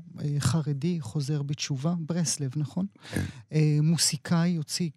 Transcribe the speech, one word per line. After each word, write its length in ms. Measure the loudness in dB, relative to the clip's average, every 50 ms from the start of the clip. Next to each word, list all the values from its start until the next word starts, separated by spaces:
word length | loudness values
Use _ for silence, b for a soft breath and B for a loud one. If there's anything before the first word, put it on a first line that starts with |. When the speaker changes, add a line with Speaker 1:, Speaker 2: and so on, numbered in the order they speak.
| -4 -10 -10 -6
Speaker 1:
אה, 160 | -4 -2 -2 0
חרדי, 580 | 2 2 2 2 2 0 -2 0 0 0 0 -2
חוזר 400 | -4 -4 -4 -2 -2 0 0 -2
בתשובה, 540 | -2 -2 -4 -4 -4 -4 -4 -2 0 0 0 0
ברסלב, 520 | -2 -2 0 0 0 0 0 -2 -4 -4 -2
נכון? 300 | -2 -4 -2 -2 -4 -4 -4 -6 B B B
Speaker 2:
כן. 120 | B -2 -2 -4 B -12 B -2 2
Speaker 1:
אה, 240 | 4 4 6 4 4 4
מוסיקאי, 720 | 4 4 4 2 0 0 -2 0 0 2 4 4 2 2
הוציא 340 | 0 -2 -4 -4 -2 -2 -4 -4